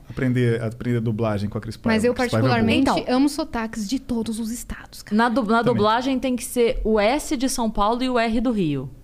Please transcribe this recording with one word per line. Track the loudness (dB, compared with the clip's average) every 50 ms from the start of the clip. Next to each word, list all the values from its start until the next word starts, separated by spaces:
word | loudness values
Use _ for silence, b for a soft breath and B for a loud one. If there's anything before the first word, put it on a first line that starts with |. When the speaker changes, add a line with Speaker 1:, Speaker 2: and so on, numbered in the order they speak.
| -14 -10
Speaker 1:
Aprender, | -6 -2 0 0 2 2 2 2 2 0 -2
aprender | -4 -6 -6 -4 -2 -2 0
dublagem | 0 -2 -2 0 0 0 0 -2 -2 -4
com | -4
a | -6
Cris | -8 -10 -10
Paiva. | -4 -2 0 2
Speaker 2:
Mas | 2 2
eu | 2 2
Speaker 1:
Cris | 0 0 0
Paiva | 2 2 2
é | 2
boa. | 2 2
Speaker 2:
particularmente | 2 2 4 4 4 2 2 0
Speaker 3:
Então. | 0 0 2
Speaker 2:
amo | 2 2 2
sotaques | 0 -2 -6 -4 -4 -4 -4 -4 -6 -6 -6
de | -4 -4 -4
todos | -4 -4 -4 -4 -4 -4 -6 -6
os | -6 -6
estados, | -8 -8 -10 -12 -12 -14 -14 -18 -18 -16 -8
cara. | -2 2
Speaker 3:
Na | 2 2 2
du-, | 2 0 0
na | 2 2 2
Speaker 1:
Também. | 2 2 2
Speaker 3:
dublagem | 4 4 2 2 2 0 0 -2 0
tem | 0 -2 -2
que | -4 -6
ser | -4 0 2 2 2 2 0 0
o | 2 2 4
S | 4 2 2 0 -2 -2 -2
de | 0 0
São | 0 0 0 -2 -2
Paulo | 0 2 2 2 2 0 0
e | 0
o | 2
R | 2 2 2 0 0
do | 0 0
Rio. | 2 2 0 0 0 -2 -4 -8 -12 -16